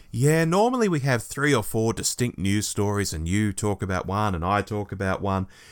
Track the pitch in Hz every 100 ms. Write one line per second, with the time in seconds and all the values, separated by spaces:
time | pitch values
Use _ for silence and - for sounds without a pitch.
0 | - 117 143 160 165 185 233 254 208 156
1 | 135 120 - - 147 123 - 110 113 110
2 | - - 123 - 95 104 - - 101 101
3 | 95 82 82 101 107 95 104 95 95 92
4 | 87 101 107 87 87 101 98 104 98 95
5 | 95 92 98 95 95 - -